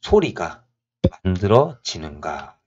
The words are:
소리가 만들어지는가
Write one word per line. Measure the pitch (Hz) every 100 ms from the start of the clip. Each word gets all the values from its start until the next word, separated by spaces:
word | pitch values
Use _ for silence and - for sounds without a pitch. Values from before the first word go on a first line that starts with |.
소리가 | - 208 151 - 82 - _ _ _ _ - -
만들어지는가 | 95 90 101 120 160 131 - 85 78 73 76 71 - _